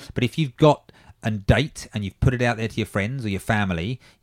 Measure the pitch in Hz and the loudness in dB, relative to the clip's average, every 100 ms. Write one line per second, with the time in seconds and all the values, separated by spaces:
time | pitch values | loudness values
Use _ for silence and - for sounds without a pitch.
0 | - - 131 - 147 - 151 135 _ - | -10 -4 -2 -2 -4 4 4 4 _ -20
1 | - - - 107 98 110 151 - - 107 | -20 -8 -4 -4 2 2 2 -6 -10 -8
2 | 98 - 135 123 120 110 113 - 104 104 | -8 0 0 2 0 0 -4 -4 -4 -2
3 | 101 135 110 95 - 107 98 85 92 127 | -2 -4 -4 -4 -2 0 0 -2 -4 -8
4 | - _ | -12 _